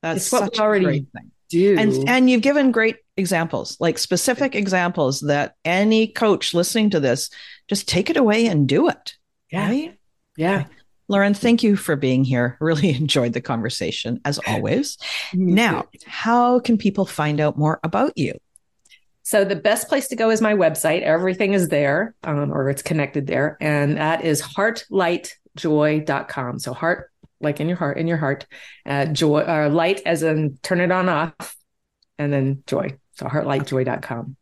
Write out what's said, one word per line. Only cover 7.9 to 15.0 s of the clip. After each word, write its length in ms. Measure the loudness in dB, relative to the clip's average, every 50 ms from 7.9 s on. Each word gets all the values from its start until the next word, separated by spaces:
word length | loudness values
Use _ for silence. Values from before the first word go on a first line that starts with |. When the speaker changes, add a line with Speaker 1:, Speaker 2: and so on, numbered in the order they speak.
| 0 0 0 0
Speaker 1:
it 60 | 2
away 300 | 2 4 4 4 4 2
and 220 | 2 2 2 2 2
do 200 | 2 2 2 2
it. 260 | 0 -2 _ -18 -18 _ _ _ _ _ _ _
Speaker 2:
Yeah. 160 | -6 -4 -2 0
Speaker 1:
Right? 300 | -2 -2 -4 -6 -12 _ _ _ _ _ _ _ _
Speaker 2:
Yeah. 240 | -2 0 0 0 0
Speaker 1:
Okay. 60 | -2 -6 -10 _ _ _ _ _ _ 0
Lauren, 260 | 2 2 4 4 2
thank 280 | 2 4 2 4 4
you 140 | 4 4 2
for 200 | 2 2 -2 -2
being 280 | 0 2 2 2 2 2
here. 320 | 2 2 2 2 0 -2 _
<laughs> 20 |
Really 300 | 0 0 2 2 2 0 2
enjoyed 380 | 0 0 0 0 0 0 0 -2
the 60 | -4
conversation, 800 | -4 -4 -6 -4 -4 -6 -6 -4 -6 -6 -6 -6 -6 -6 -6 -4 _
as 140 | -6 -6 -4 -4
always. 520 | -4 -4 -2 -2 0 0 -2 -2 -4 -8 _